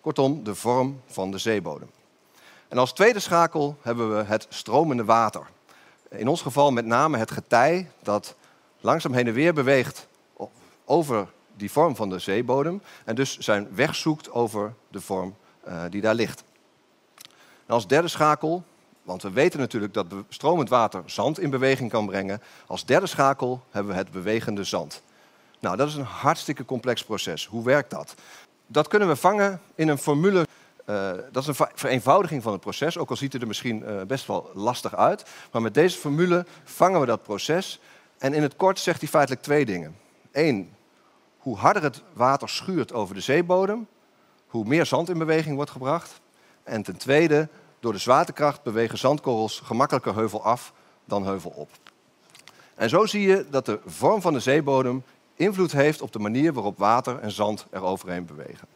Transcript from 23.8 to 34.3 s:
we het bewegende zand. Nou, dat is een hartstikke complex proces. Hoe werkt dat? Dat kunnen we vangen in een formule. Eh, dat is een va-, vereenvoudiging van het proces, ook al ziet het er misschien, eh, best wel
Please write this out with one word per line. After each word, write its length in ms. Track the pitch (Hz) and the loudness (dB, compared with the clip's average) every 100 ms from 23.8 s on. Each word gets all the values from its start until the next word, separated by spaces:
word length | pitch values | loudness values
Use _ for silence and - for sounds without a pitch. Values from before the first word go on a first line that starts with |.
| 101 | -4
we 60 | 92 | -6
het 140 | 95 | -6
bewegende 520 | 92 92 113 117 101 | -6 -4 -2 -4 -6
zand. 380 | 92 98 73 - _ _ _ _ _ _ | -4 -4 -6 -14 _ _ _ _ _ _
Nou, 180 | 101 95 | -6 -2
dat 100 | 147 | -2
is 80 | 151 | -2
een 80 | |
hartstikke 640 | 123 - 135 165 - 143 127 | -10 0 0 0 -4 -8 -6
complex 380 | 127 127 113 | -4 -2 -4
proces. 420 | - 104 - 78 - | -4 -6 -6 -8 -8
Hoe 180 | 117 | -6
werkt 260 | 117 147 - | 2 2 0
dat? 260 | 78 73 - - - - _ _ | -10 -12 -18 -20 -20 -20 _ _
Dat 200 | 143 151 | 0 2
kunnen 200 | 208 196 | 2 4
we 80 | 143 | 4
vangen 460 | 180 208 202 185 _ - | 4 4 0 -2 _ -2
in 120 | 160 | 0
een 100 | 143 | 0
formule. 500 | - 147 185 185 156 _ _ _ - | 0 2 4 4 0 _ _ _ -6
Eh, 260 | 104 98 92 - | -4 -4 -6 -6
dat 100 | 120 | -6
is 60 | 143 | -4
een 80 | 139 | -2
va-, 160 | 156 | -2
vereenvoudiging 680 | - 131 127 127 175 190 151 | -2 -2 0 4 4 2 -4
van 80 | 110 | -4
het 100 | 98 | -6
proces, 360 | 101 - 151 170 | -8 -4 -4 -4
ook 120 | 127 | -6
al 60 | 120 | -6
ziet 180 | 139 | -6
het 80 | 127 | -6
er 60 | 113 | -8
misschien, 380 | 101 127 110 113 | -6 -6 -6 -6
eh, 160 | 101 | -8
best 260 | 95 135 | -6 -8
wel 220 | - | -4